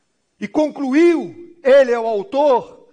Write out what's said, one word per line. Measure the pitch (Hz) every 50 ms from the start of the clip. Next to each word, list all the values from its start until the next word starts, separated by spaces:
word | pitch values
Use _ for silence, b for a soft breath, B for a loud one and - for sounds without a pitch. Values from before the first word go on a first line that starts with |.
| _ _ _ _ _ _ _ _
e | 208 202
concluiu. | - 302 302 294 294 285 277 262 254 302 339 339 330 302 226 - - - - - - _
Ele | - 262 269 285 269 240
é | 240 233
o | 226
autor | 226 226 202 190 196 - 269 302 294 254 220 - - - - _ _